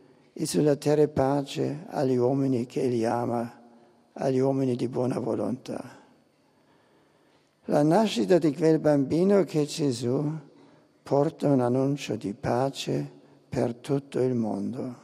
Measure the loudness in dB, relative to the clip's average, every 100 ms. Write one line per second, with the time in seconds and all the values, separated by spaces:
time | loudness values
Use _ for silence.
0 | -20 _ _ -8 -2 2 2 2 2 4
1 | 2 2 0 0 -2 -4 -4 -6 -8 -2
2 | 0 2 2 2 0 0 -2 -2 0 0
3 | 0 -2 -2 -4 -6 -12 -20 -20 _ _
4 | _ -6 -2 2 2 0 0 -2 -4 -2
5 | -2 -2 -4 -4 -4 -6 -8 -12 -12 -20
6 | _ _ _ _ _ _ _ _ _ _
7 | _ _ _ _ _ _ -2 2 4 4
8 | 2 0 2 4 2 2 4 4 4 2
9 | 2 2 4 4 2 0 -2 -2 -2 -2
10 | -2 -2 -2 -6 -12 -20 -20 _ _ _
11 | -2 0 0 0 2 2 2 0 0 -2
12 | -6 -6 -6 -6 -2 0 -2 -4 -4 -4
13 | -6 -12 -20 -20 -8 -2 -2 -4 -4 -4
14 | -2 -2 0 0 -2 -4 -6 -6 -10 -12